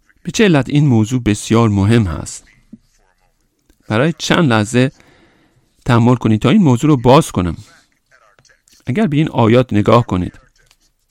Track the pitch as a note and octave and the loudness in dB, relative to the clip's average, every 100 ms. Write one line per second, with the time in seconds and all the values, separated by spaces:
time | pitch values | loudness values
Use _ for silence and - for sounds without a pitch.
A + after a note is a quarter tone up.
0 | _ _ - - G#3+ D3+ B2 C#3+ D3+ A#2 | _ _ -8 0 2 2 0 0 2 2
1 | G#2+ B2+ A#2 G#2 - A2+ A#2 G2+ G2 A#2+ | 0 -2 -2 -4 -2 0 2 0 2 2
2 | G2+ D#2 - - - _ _ - _ _ | 0 -4 -12 -18 -20 _ _ -20 _ _
3 | _ _ _ _ _ _ _ _ - A2 | _ _ _ _ _ _ _ _ -8 -4
4 | D3 E3+ - G#3 D#3+ A2+ G#2+ B2 C3 - | -2 -4 -4 0 0 0 0 0 -2 -4
5 | _ _ _ _ _ _ _ _ - A#2 | _ _ _ _ _ _ _ _ -2 2
6 | A#2+ B2 A2+ A2 A#2+ G3+ E3+ A#2+ D3 D3 | 2 0 0 -2 0 2 2 2 2 0
7 | A#2+ C#3 D#3+ A#2 F2+ D#2+ G#2 _ _ _ | 4 2 2 -4 -6 -6 -14 _ _ _
8 | _ _ _ _ _ _ _ _ - B2+ | _ _ _ _ _ _ _ _ -8 -4
9 | G#3+ C#3+ D#3 - A2+ A#2+ B2+ G#2 G#2 A2+ | -2 0 -2 0 2 2 2 -2 2 2
10 | A#2+ F#2 F2+ - _ _ _ _ _ _ | 2 -4 -6 -10 _ _ _ _ _ _
11 | _ | _